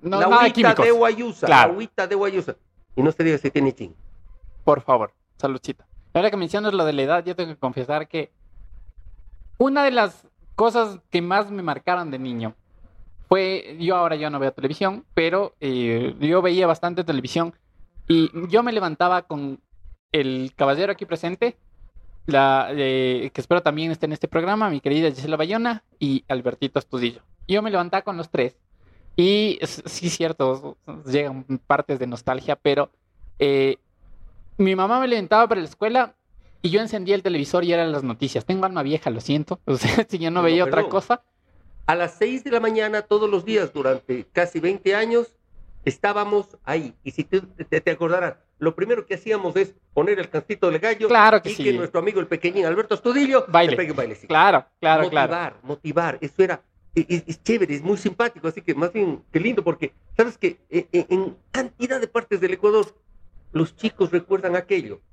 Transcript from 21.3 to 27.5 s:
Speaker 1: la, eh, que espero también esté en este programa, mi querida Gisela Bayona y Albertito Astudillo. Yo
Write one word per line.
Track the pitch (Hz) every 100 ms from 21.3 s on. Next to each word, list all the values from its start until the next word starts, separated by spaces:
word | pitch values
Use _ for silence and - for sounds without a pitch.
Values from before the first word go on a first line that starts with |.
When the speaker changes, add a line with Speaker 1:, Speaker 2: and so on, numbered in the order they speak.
| 185 240 - _ _ - - - - -
Speaker 1:
la, | 139 135 135 131
eh, | 143 135 131 127 127 123
que | -
espero | - 175
también | 175 151 160
esté | 160 156
en |
este | 151 -
programa, | 165 170 208 214
mi | 147
querida | 135 147 160
Gisela | 131 147 156
Bayona | 160 214 233 220 _ _
y | 143 135 -
Albertito | 131 123 117 139 139
Astudillo. | - 131 120 117 _ _
Yo | -